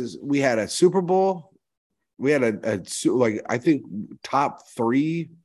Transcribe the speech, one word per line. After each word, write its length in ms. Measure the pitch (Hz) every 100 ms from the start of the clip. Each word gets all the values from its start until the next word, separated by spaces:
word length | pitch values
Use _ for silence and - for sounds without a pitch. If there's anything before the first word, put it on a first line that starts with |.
was, 160 | 120 -
we 180 | 143 143
had 180 | 135 113
a 80 | 101
Super 340 | - 180 190
Bowl. 520 | 175 185 190 180 - _ _ _ _ _ _ -
We 140 | 131
had 120 | 147
a, 160 | 120 104 110
a 120 | 101 80
su-, 300 | - 160 120
like, 240 | 117 107 -
I 120 | 120
think 240 | 165 143 - 95 - -
top 440 | - 135 143 - - -
three, 540 | 113 131 156 165 165 -